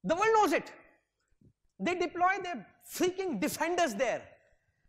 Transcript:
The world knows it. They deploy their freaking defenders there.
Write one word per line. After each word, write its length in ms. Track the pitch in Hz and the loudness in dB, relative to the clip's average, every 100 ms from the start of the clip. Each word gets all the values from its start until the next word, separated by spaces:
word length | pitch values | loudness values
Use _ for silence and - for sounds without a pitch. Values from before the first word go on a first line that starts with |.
The 100 | 180 | -2
world 180 | 339 440 | 2 4
knows 200 | 440 381 | 4 4
it. 200 | 302 - - - _ _ _ _ _ - _ _ - | 2 -2 -18 -20 _ _ _ _ _ -20 _ _ -6
They 140 | 196 | -4
deploy 440 | 359 349 349 359 392 | -2 -2 2 2 2
their 240 | 359 262 175 _ - | -4 -8 -12 _ -16
freaking 480 | - 359 359 381 214 | -2 -2 0 -4 -2
defenders 540 | 269 - 320 359 330 | -2 -2 -2 0 0
there. 280 | 202 247 147 - - _ _ _ _ | 0 -2 -2 -8 -20 _ _ _ _